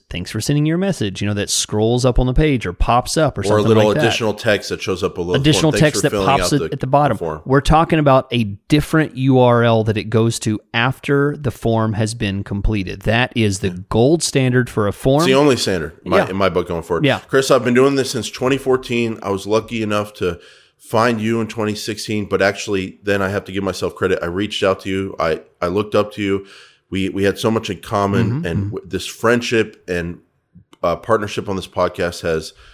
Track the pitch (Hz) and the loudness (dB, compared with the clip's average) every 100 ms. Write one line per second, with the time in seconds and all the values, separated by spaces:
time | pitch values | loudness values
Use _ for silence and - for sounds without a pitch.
0 | - 85 90 110 - 147 151 170 196 - | -10 -10 -8 -6 -2 0 0 0 -2 -2
1 | 101 92 101 104 98 - - 107 110 123 | -4 -4 -4 -2 -2 -4 -2 0 2 2
2 | 127 120 127 127 156 127 - 87 - 120 | 2 2 2 2 2 0 -4 -2 2 2
3 | - 160 147 - 98 107 104 110 107 101 | 0 0 0 0 2 4 6 6 4 4
4 | 113 110 110 101 117 101 - 90 - 90 | 0 0 -2 -2 0 0 -2 -6 -4 -2
5 | 90 90 87 90 143 98 156 107 151 107 | -4 -4 -2 2 2 4 2 4 2 2
6 | 143 104 95 147 180 147 - 143 131 143 | -2 0 2 2 2 0 -2 -4 0 2
7 | 147 101 82 78 - 139 139 151 165 160 | 2 0 -6 -8 0 2 4 4 4 2
8 | 143 131 - 120 107 101 - 147 - 160 | 4 4 2 -2 -2 -6 0 0 2 0
9 | 151 127 131 131 123 120 117 113 110 107 | 0 0 2 4 6 4 4 2 2 -2
10 | 104 110 117 - 113 107 - 117 123 - | 0 2 2 0 -2 -4 -4 -2 0 -2
11 | - 143 143 147 135 - 117 113 110 104 | 0 2 0 -2 -6 -4 -2 0 0 0
12 | 110 117 107 98 - 101 98 107 92 98 | -2 -2 -4 -4 -4 -2 0 0 -4 -6
13 | 104 113 127 120 107 95 98 90 98 110 | -2 0 0 0 0 0 -4 -6 -2 2
14 | 127 165 - 143 127 127 120 - 101 - | 4 2 0 0 2 2 0 -2 -2 0
15 | 139 143 156 135 147 120 - 90 78 - | 0 2 4 4 4 2 0 -2 -4 -10
16 | - 92 92 95 95 87 85 85 - 85 | 0 0 0 0 0 0 -2 -6 -2 0
17 | 135 107 - 135 135 135 120 123 139 135 | 0 0 0 0 4 2 4 4 4 2
18 | 123 123 104 - 127 135 131 127 131 120 | -2 -4 -8 -4 -2 0 2 0 0 -2
19 | 117 110 98 98 98 110 107 117 104 104 | -2 -4 -4 -4 -2 -2 -2 -4 -2 -2
20 | 101 - 90 85 - - _ _ - 113 | -4 -4 -4 -4 -12 -20 _ _ -4 0
21 | 123 110 110 117 110 113 107 104 - 104 | 2 0 -2 -2 -4 -4 -4 -4 -8 -8
22 | - 107 95 95 98 104 - 98 95 - | -6 -6 -2 2 2 0 -4 -4 -4 -6
23 | 101 101 95 101 - 95 98 90 90 - | -4 -2 0 -4 -6 -6 -4 -4 -6 -2
24 | 95 90 87 90 104 - 95 95 98 95 | -2 0 -2 -4 -4 -2 0 -2 -4 -4
25 | 98 - 80 78 - _ 87 98 107 107 | -4 -4 -2 -2 -8 _ -2 -2 0 0
26 | 104 - 101 98 98 - - _ _ 95 | 0 -2 -2 -2 -4 -20 -20 _ _ -4
27 | 95 95 98 92 113 110 110 87 - 104 | -2 0 0 0 -2 -2 -4 -8 -4 -2
28 | 98 98 110 131 170 95 101 - 85 90 | 0 2 0 -2 -2 -2 -4 -6 -8 -8
29 | - - 113 120 120 113 104 - - 87 | -8 -2 2 2 2 0 -2 -6 -6 -4
30 | 85 - _ _ _ - _ _ 87 82 | -4 -10 _ _ _ -20 _ _ -4 -2
31 | - 113 104 - 98 95 - 98 90 - | 0 -2 -2 -8 -6 -6 -6 -2 -2 -2
32 | 87 - 90 80 - - - | -4 -4 -4 -4 -6 -16 -20